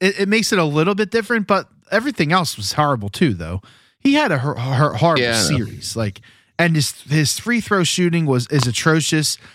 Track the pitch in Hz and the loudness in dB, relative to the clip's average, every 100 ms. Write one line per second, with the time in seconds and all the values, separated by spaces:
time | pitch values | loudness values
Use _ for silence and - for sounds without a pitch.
0 | 185 190 196 226 - 202 156 147 170 202 | -2 0 0 0 2 0 2 2 0 0
1 | 208 226 208 233 196 196 - _ _ 202 | -2 -2 -2 -2 0 0 -2 _ _ -2
2 | 277 214 156 185 156 - 98 - 147 123 | -2 -2 0 0 0 -4 -4 0 0 0
3 | 101 - 160 87 80 92 - _ _ _ | -4 0 0 0 -6 -8 -10 _ _ _
4 | 277 285 277 143 143 120 127 131 147 - | 2 2 2 0 -2 -4 -2 2 2 2
5 | 170 147 120 113 82 123 98 98 - 113 | 2 4 2 2 0 0 -2 -8 -8 -6
6 | 104 - - _ _ - 170 156 131 - | -6 -6 -16 _ _ -2 0 2 -2 -6
7 | - 156 143 - 220 233 - 196 165 - | -2 0 0 -2 -2 -2 0 0 2 0
8 | 180 170 151 127 120 147 123 110 165 160 | 0 2 2 0 0 -2 -2 0 2 2
9 | - 156 147 - - | 2 0 -2 -6 -12